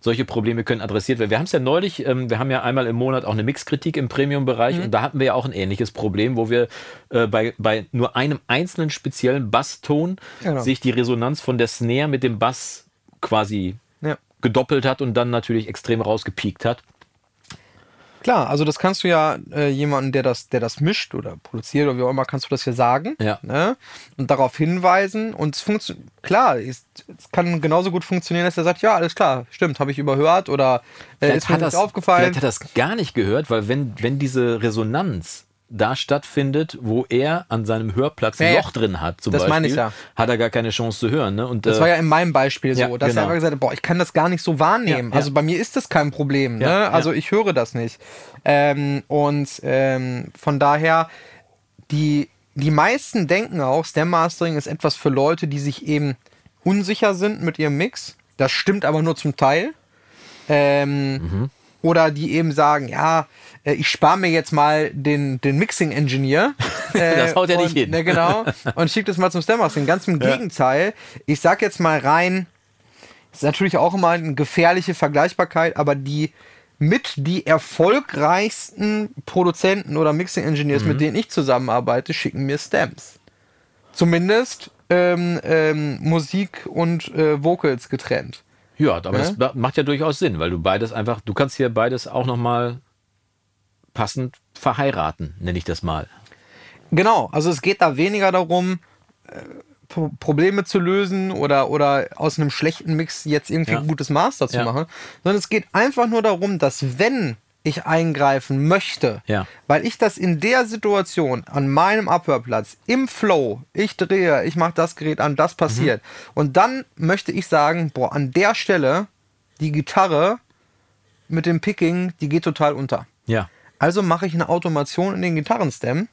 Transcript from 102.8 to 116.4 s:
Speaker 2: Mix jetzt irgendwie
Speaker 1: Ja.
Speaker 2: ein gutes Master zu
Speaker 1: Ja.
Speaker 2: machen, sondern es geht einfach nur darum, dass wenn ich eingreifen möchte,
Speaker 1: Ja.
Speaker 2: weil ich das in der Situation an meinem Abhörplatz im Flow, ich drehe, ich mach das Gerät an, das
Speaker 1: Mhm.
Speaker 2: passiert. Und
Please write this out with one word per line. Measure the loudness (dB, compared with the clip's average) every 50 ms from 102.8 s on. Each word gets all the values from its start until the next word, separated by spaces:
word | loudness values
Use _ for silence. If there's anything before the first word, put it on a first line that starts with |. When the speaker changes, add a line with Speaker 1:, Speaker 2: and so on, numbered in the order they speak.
| -6 -4 -2
Speaker 2:
Mix | -2 -2 -4 -8 -10 -4
jetzt | -2 -2 -2 -2 -2
irgendwie | -4 -4 -2 0 -2
Speaker 1:
Ja. | -2
Speaker 2:
ein | 0 -2
gutes | -2 -4 -2 -2
Master | 0 2 2 2 0 -2 -4
zu | -2 0 -2
Speaker 1:
Ja. | -2
Speaker 2:
machen, | -2 -2 -4 -4 -6 -10 -20 -20 -20 -20 -6 _
sondern | 0 0 0
es | -2 -2
geht | -2 -2 -4 _ 0
einfach | 2 2 2 2 2 0
nur | 2 2 2 2
darum, | 2 2 2 0 -2 0 0
dass | 0 0 0 -2 -6 -6 -2 0
wenn | 0 0 2 0 -2 -4 -4 -6 _ _ _ _ _
ich | -4 -4 -4 -2
eingreifen | 0 0 2 2 2 0 2 2 2 2 2 0 -2 -2 0 2 4
möchte, | 4 2 2 -2 -6 0 0 0 0 -2 -4
Speaker 1:
Ja. | -2 -2 -2 -2 -4 -10 -20 _
Speaker 2:
weil | _ 2 2 2
ich | 0 0 2
das | 0 0 0 0
in | 0 0 0 0
der | 2 2 2 2 2
Situation | 0 -4 -4 0 2 2 2 0 0 0 0 0 0 0 -2 -6 -4
an | -2 0 0 2
meinem | 4 4 4 4 4 2 2 2
Abhörplatz | 0 0 2 0 0 0 0 -2 -4 -4 -4 -4 -12 _ _
im | -2 0 0 0 -2
Flow, | -4 -2 2 2 4 4 2 0 -2 -6 -10 _ _
ich | -2 -2 -2 0
drehe, | -4 -2 0 2 2 4 4 4 2 2
ich | 0 0
mach | 0 0 0
das | 2 0 -2 -2 -2
Gerät | -6 -4 -4 -2 0
an, | 0 -2 2
das | 2 0 0 2
Speaker 1:
Mhm. |
Speaker 2:
passiert. | 0 -2 0 0 0 2 2 0 0 _ -14 -20 -20 -20 -10 -2
Und | 0